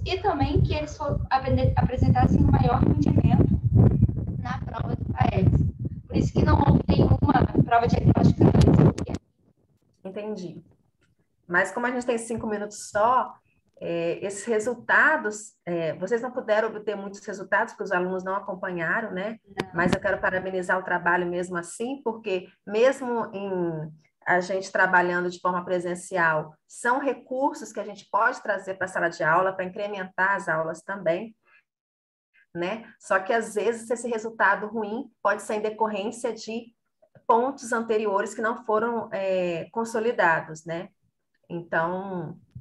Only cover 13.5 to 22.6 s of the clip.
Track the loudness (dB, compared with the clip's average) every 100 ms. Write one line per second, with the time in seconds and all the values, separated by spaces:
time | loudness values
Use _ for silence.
13.5 | _ _ _ -6 -4 -2 -4 -6 -8 -2
14.5 | -2 -2 -6 2 4 4 2 -2 -8 -14
15.5 | _ -6 -4 -4 -4 -2 -2 -2 -8 0
16.5 | 0 0 -4 -6 -6 -8 -12 -12 -12 -2
17.5 | 0 0 -4 -2 0 0 -2 -4 -4 -6
18.5 | -8 -6 -4 -2 -2 -4 -6 -6 -8 _
19.5 | -10 -6 -2 0 0 0 0 -2 -2 -4
20.5 | -4 -2 -2 0 -2 2 0 0 -4 -4
21.5 | -6 -8 -8 -8 -6 -6 -8 -6 -6 -6
22.5 | _